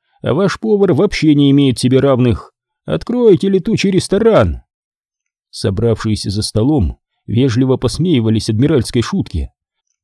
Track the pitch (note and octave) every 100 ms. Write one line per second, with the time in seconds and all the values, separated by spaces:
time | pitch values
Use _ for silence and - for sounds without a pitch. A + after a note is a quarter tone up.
0 | _ - - C#3 G3 - A3 G#3 G3 C#3+
1 | G3+ - D#3 D3 C#3+ C#3 C3+ A#2 B2+ C3
2 | C#3 B2+ B2 - - _ _ _ - -
3 | - B3 A#3 E3+ G3 F#3+ A3+ F#3+ G3 F#3+
4 | - G3 A3 F3 F#2+ B1 _ _ _ _
5 | _ _ _ _ _ - F#2 F#2+ A#2 G#2+
6 | A2 G#2 G#2+ G2+ - G#2+ B2+ D3+ D#2 -
7 | _ _ - A2+ C3+ A2+ C3 B2 A#2+ -
8 | F3+ C3+ A2 A2 - G#2+ D3 D3 - B2
9 | - G3 - D2+ C2+ _ _ _ _ _